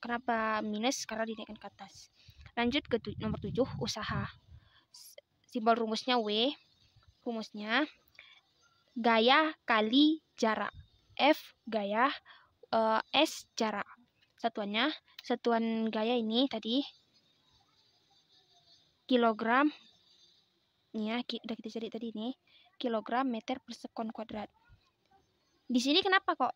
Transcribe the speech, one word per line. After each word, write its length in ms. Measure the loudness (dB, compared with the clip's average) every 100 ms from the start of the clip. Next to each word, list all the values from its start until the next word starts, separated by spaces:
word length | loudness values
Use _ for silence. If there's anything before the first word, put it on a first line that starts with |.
Kenapa 600 | -8 -6 -2 0 0 -2 -2
minus? 360 | -2 -2 -2 -6
Karena 200 | -6 -6
dinaikkan 320 | -6 -12 -14
ke 80 | -16
atas. 440 | -18 -20 -20 -20 _ -20 -20 -12 -2
Lanjut 280 | 0 0 0
ke 80 | -2
tu-, 160 | -2 -6
nomor 160 | -4 -4
tujuh, 280 | -4 -2 -2 -2
usaha. 480 | -6 -6 -4 -4 -4 -10 _ -20 _ _ _
S-, 280 | -20 -20 -20 _ _ _
simbol 280 | -2 4 4
rumusnya 400 | 2 -4 0 0
W. 360 | 2 0 0 -2 _ _ _ _ _ _
Rumusnya 640 | -8 -8 -8 -10 -2 0 0 -6 _ -20 -20 -20 _ _ _ _ _ -2
gaya 560 | 4 6 6 6 4 -2
kali 600 | 0 2 4 6 6 4 _
jarak. 400 | -2 0 0 -4 -8 -20 _ _ 2
F 400 | 4 4 -2 -18
gaya, 480 | -6 -4 -2 0 0 0 -14 -20 _ _ -2
eh, 300 | 0 2 2 2 2
S 340 | 2 0 -14 -4
jarak. 300 | -2 -2 -8 -14 _ _ _ _
Satuannya, 560 | -6 -4 -4 0 0 -2 _ -18
satuan 640 | -6 -2 2 2 2 0 0
gaya 240 | 0 0
ini 320 | 0 0 2 0
tadi 380 | 0 -2 -2 -2 -10 _ _ _ _ _ _ _ _ _ _ _ _ _ _ _ _ _ -20 _ _ 0
kilogram. 640 | 2 4 0 2 4 2 0 -20 _ _ _ _ _ _ _ _ _ _
Ini 240 | -6 -4 -4
ya, 0 |
ki-, 160 | -6 -8
udah 160 | -8 -10
kita 220 | -8 -8
cari 80 | -8
tadi 220 | -8 -10
ini. 140 | -8 -8 -8 _ _ _ _
Kilogram 560 | -2 -2 -2 -2 -2
meter 260 | -4 -6 -8
per 140 | -8
sekon 400 | -16 -14 -8 -8
kuadrat. 400 | -8 -10 -10 -10 _ _ -20 _ _ _ _ _ _ _ _
Di 160 | -2 0
sini 240 | 2 2
kenapa 320 | 4 0 0 0
kok 160 | -2